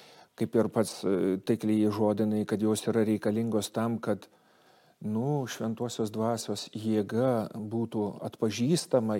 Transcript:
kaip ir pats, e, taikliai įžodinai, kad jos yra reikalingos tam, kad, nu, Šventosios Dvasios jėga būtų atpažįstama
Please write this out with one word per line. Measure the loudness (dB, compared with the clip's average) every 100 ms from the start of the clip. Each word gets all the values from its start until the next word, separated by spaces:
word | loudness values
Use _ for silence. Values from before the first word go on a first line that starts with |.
| -20 -20 -16 -6
kaip | 0 2
ir | 2
pats, | 2 0 -2 0
e, | 2 2 0 0
taikliai | 0 2 2 2
įžodinai, | 4 2 2 2 0 0
kad | 0
jos | 2 0 0
yra | 2 2
reikalingos | 2 0 0 0 -2 -2
tam, | -2 -2 -2
kad, | -2 -4 -6 _ _ _ _ _ _ _
nu, | -4 -2 0 -2 -2
Šventosios | -4 -6 -4 -4 -2 -4
Dvasios | -2 -2 -2 -4 -6 -8 -6
jėga | 0 0 0 2 2 2 -2 -6
būtų | -6 -4 -2 -2 -2 -4
atpažįstama | -10 -2 -2 2 2 2 2 2 2 0